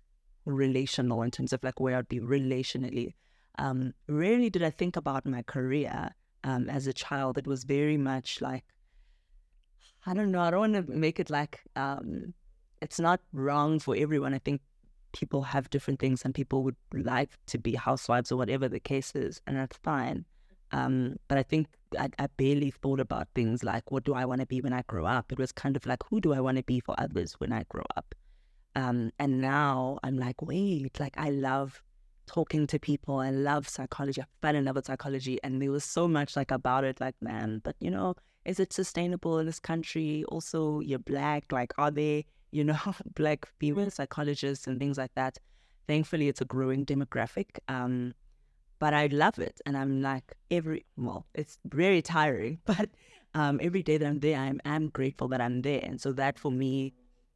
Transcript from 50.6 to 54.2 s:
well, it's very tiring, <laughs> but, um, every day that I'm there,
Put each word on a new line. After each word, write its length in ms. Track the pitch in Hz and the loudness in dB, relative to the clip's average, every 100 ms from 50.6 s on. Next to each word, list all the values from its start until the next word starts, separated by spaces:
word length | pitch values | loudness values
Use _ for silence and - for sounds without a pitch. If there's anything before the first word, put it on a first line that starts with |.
| 160 156 - - | 0 -4 -6 -6
well, 280 | 123 92 - | -6 -6 -8
it's 240 | - 151 - - | -8 -8 -10 -6
very 360 | 135 185 180 | 2 4 4
tiring, 580 | 156 165 151 120 113 160 | 4 2 2 2 -2 -4
<laughs> 40 | - | 0
but, 240 | 185 214 _ - - _ | 0 0 _ -20 -20 _
um, 240 | 156 147 143 | 0 2 2
every 180 | 170 185 | 2 0
day 160 | 160 156 | 2 2
that 80 | 147 | 4
I'm 140 | |
there, 180 | 147 | 2